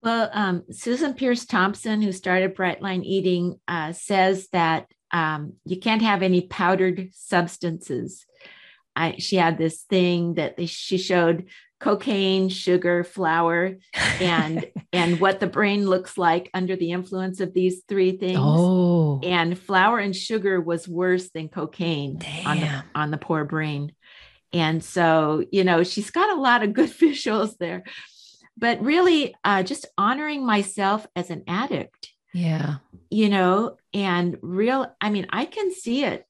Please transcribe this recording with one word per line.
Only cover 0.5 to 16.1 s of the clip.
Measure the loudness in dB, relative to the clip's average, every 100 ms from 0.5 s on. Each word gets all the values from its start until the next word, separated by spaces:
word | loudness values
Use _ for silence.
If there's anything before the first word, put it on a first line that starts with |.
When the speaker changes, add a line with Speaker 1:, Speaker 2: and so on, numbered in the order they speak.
| 0 -4
Speaker 1:
Susan | -12 -4 -2 -2
Pierce | -2 0 0
Thompson, | 0 2 2 0 -4 0
who | 0
started | -2 0 2 2
Bright | 0 -2 -2
Line | -4 -4
Eating, | -2 -2 0 0 -2 -6 -8
uh, | -6 -6
says | -8 -2 2 4 2 -2
that, | 0 2 0 -4 _ _
um, | -2 -2 -4 -8 -12
you | -8 -4
can't | 0 2
have | 2 2
any | 4 2
powdered | 2 -2 2 2 2 0 -8
substances. | -14 -2 0 0 -4 -6 -6 -6 -8 -8 -14 _ _ -20 -20 -20 _ _
I, | -4 -2 -2
she | -2
had | 2 2 2
this | -2 -4 -2
thing | 2 2 2 -2
that | -2 -4 -4
they, | -8
she | -8 -4 -4
showed | 0 2 2 2 -4 -18 _ _
cocaine, | -2 -2 0 0 2 2 0
sugar, | -2 0 2 2 0
flour, | -2 -4 0 2 2 2 0 -4 _ -4 -2 0
and, | 0 2 0 -4 -6 -12
Speaker 2:
<laughs> | -6
Speaker 1:
and | -2 2 2
what | 2 2
the | -2
brain | 0 0 0 0
looks | 0 -2